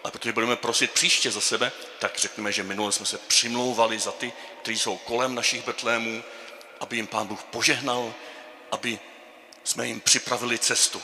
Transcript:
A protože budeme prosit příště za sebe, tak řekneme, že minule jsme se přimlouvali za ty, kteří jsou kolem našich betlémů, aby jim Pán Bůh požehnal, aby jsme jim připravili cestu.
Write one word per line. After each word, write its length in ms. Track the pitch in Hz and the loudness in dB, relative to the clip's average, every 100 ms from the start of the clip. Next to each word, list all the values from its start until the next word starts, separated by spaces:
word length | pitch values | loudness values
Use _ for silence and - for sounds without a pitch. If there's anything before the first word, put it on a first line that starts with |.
A 80 | - | -8
protože 200 | - 120 | -4 0
budeme 240 | 113 117 117 | 2 2 2
prosit 360 | - 117 127 | 2 2 2
příště 400 | - 175 - 131 | 4 4 4 2
za 100 | 104 | 2
sebe, 300 | - 110 123 - - - | 0 2 0 -2 -14 -4
tak 180 | 101 - | -4 0
řekneme, 340 | - - 104 | -4 -2 -2
že 120 | 98 | -2
minule 280 | 95 98 104 | -2 -2 0
jsme 140 | - 98 | 0 -2
se 120 | 98 | -6
přimlouvali 840 | - - 120 120 123 113 113 110 | 2 2 2 0 0 4 4 4
za 120 | 101 | -2
ty, 220 | - 123 - - - | -4 -8 -8 -14 -12
kteří 180 | - 110 | -4 -2
jsou 180 | - 92 | 0 -2
kolem 380 | - 120 131 123 | -2 0 2 2
našich 300 | 113 123 110 | 0 0 -4
betlémů, 580 | - 117 117 113 113 120 - - - - - | -2 2 2 0 -4 -8 -14 -16 -16 -18 -12
aby 160 | - 120 | -6 -4
jim 120 | 107 | -2
Pán 200 | 110 104 | -2 -2
Bůh 160 | 104 | -6
požehnal, 720 | - 117 113 135 139 123 117 104 - - - - - | -6 0 2 2 2 0 -2 -6 -14 -16 -16 -18 -6
aby 280 | 110 123 113 - - - - - - | -4 -2 -4 -8 -20 -20 -20 -20 -10
jsme 240 | - - 120 | -4 -2 -2
jim 140 | 113 | 0
připravili 580 | - - - 120 120 113 | 4 4 4 0 2 2
cestu. 420 | - 120 - 98 | 4 4 4 2